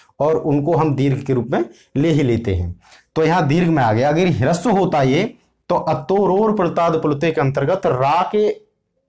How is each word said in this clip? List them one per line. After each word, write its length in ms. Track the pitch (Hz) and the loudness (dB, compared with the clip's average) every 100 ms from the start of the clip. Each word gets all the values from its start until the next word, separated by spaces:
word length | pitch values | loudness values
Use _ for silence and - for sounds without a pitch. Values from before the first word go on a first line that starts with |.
| - - | -16 -4
और 160 | 143 160 | 0 0
उनको 380 | 156 143 143 160 | 0 -2 0 0
हम 200 | 156 131 | 0 0
दीर्घ 260 | 139 131 | 0 -2
के 100 | - | -2
रूप 140 | 127 113 | -2 -2
में 160 | 180 339 - _ - | -4 -4 -10 _ -2
ले 140 | 160 | 0
ही 140 | 151 | 2
लेते 320 | 135 117 117 90 | 2 0 -2 -2
हैं, 240 | 87 - _ - _ - | -4 -8 _ -20 _ -2
तो 80 | |
यहाँ 240 | 156 175 147 | 0 2 2
दीर्घ 220 | 160 175 | 2 2
में 120 | 160 | 2
आ 80 | 120 | 2
गया। 160 | 107 139 | 2 0
अगर 180 | 151 185 | 2 0
ह्रस्व 360 | 117 131 175 247 | 0 0 0 0
होता 300 | 196 190 156 | 0 2 2
ये 200 | 135 139 220 - _ _ - | 2 2 -2 -6 _ _ -4
तो 60 | 170 | -4
अतोरोर 800 | - 147 143 190 196 185 220 208 | -2 -4 -2 0 2 2 2 0
प्रताद 460 | 170 170 170 160 | -2 0 0 0
पुलते 300 | 156 143 170 | -2 0 -2
के 100 | 160 | 0
अंतर्गत 440 | 139 135 139 185 170 | 0 0 -2 0 0
रा 340 | 127 135 160 180 | 0 0 0 0
के 180 | 214 214 - _ _ _ _ | 0 0 -2 _ _ _ _